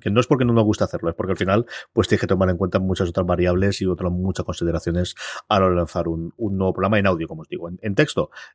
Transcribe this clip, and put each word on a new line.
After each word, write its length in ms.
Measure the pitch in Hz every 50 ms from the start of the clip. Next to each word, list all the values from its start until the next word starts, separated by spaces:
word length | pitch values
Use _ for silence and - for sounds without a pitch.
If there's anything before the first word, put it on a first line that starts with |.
que 80 | - 107
no 100 | 101 117
es 80 | 123
porque 180 | - 151 127 127
no 80 | 120 117
nos 100 | 117 110
gusta 220 | 107 101 - 101
hacerlo, 240 | - - 92 - 85
es 60 | 82
porque 160 | - - 92
al 60 | 92
final, 280 | - 98 92 98 110 120 - - - - - _
pues, 140 | 117 104
tienes 140 | - - 95
que 60 | -
tomar 220 | - 98 90 95 92
en 80 | 90
cuenta 220 | 85 95 90 - 98
muchas 300 | 95 95 95 - 95 87
otras 160 | 85 98 90
variables 560 | 87 90 87 90 90 90 92 95 101 95 -
y 40 | 95
otras 260 | 92 87 82 92 87
muchas 340 | 90 90 92 95 92 - 90
consideraciones 720 | - 87 - 85 85 82 82 - 85 82 87 90 - - - - - - - - -
a 100 | 107 98
la 60 | 95
hora 100 | 92 90
de 20 |
lanzar 300 | 87 85 - - 90 82
un, 260 | 85 82 82 82 82 -
un 200 | - 117 101 98
nuevo 160 | 95 95 92 90
programa 260 | - 95 98 110 104
en 80 | 196
audio, 200 | 98 92 80 82
como 160 | 80 82 78 78
os 40 |
digo, 220 | - - - 85 85
en, 100 | 90 -
en 140 | - 107 98
texto. 340 | 104 151 147 - - 78 - - - - -